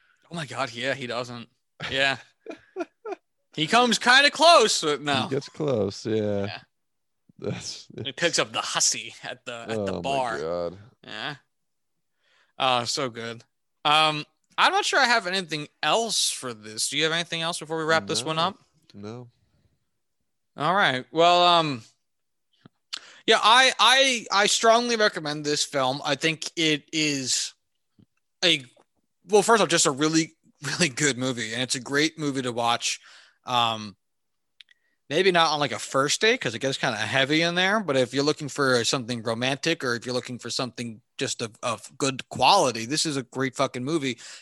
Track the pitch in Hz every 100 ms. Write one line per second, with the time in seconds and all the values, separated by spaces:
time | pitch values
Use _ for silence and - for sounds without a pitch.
0 | _ _ - 165 135 123 131 117 131 135
1 | 120 117 123 120 - _ _ - - 131
2 | 139 127 - _ - 320 _ 381 - _
3 | 440 370 _ _ _ 156 156 226 247 202
4 | 240 262 285 - 330 320 220 - 156 143
5 | 147 135 104 131 - - 151 113 98 -
6 | 113 110 104 101 101 82 - _ _ _
7 | _ _ _ - - - - - - -
8 | 135 - 170 160 117 113 - 170 - 120
9 | 110 - - 127 - 117 113 110 98 92
10 | 87 139 123 110 80 87 87 95 104 _
11 | - 107 131 139 _ _ _ _ _ _
12 | _ _ _ _ _ - 131 123 117 151
13 | 131 113 113 117 _ _ _ _ 151 156
14 | 156 151 151 _ _ - 240 381 - 349
15 | 247 233 180 190 165 156 147 - 151 202
16 | 226 165 - - 127 107 107 110 - 139
17 | 156 165 170 165 165 175 151 160 156 160
18 | 196 156 139 160 175 - _ _ _ 101
19 | 104 120 120 _ _ _ _ _ _ _
20 | _ _ _ _ _ - 151 196 170 127
21 | 123 160 170 175 175 170 156 123 - _
22 | _ _ _ _ _ _ - _ - -
23 | - - - 220 208 247 262 - 220 262
24 | 269 233 - 196 208 - 226 233 240 226
25 | 214 185 151 151 147 151 - 143 131 143
26 | 151 139 160 156 - - 160 147 - 160
27 | 151 139 127 - - - _ _ _ _
28 | _ _ _ - 180 151 123 _ _ _
29 | _ _ 175 208 202 226 160 165 165 131
30 | 156 160 165 _ _ _ 143 147 170 120
31 | 147 123 131 120 110 117 127 135 117 139
32 | 156 160 147 135 123 117 117 117 - -
33 | - - - _ - 123 117 113 104 95
34 | _ _ _ _ _ _ - _ _ _
35 | - 151 190 175 160 151 139 107 - 135
36 | 143 - 220 254 131 110 131 135 143 107
37 | 107 135 131 156 170 175 190 214 175 135
38 | 117 135 147 147 147 - 135 123 113 139
39 | 113 120 113 113 127 139 160 170 127 120
40 | 117 123 123 123 117 - 127 - 120 107
41 | _ - 131 - 117 110 123 107 - 143
42 | 135 131 - 113 131 196 139 113 113 156
43 | 165 139 117 131 131 - 131 127 127 165
44 | 135 117 - -